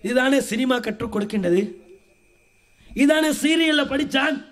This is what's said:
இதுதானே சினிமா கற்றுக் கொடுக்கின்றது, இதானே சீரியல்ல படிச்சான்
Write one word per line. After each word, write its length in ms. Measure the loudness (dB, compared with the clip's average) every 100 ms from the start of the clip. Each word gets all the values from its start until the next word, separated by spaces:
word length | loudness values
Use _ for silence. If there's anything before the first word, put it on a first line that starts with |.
இதுதானே 340 | -2 0 2 0 0
சினிமா 260 | -4 0 0 -2
கற்றுக் 280 | -8 -6
கொடுக்கின்றது, 460 | -4 -4 -2 2 0 0 -8 -20 -20 _ _ _ _ _ _ _ _ -14
இதானே 400 | 0 2 4 2 0
சீரியல்ல 400 | 0 2 2 2 0
படிச்சான் 460 | -2 0 0 0 -4 -10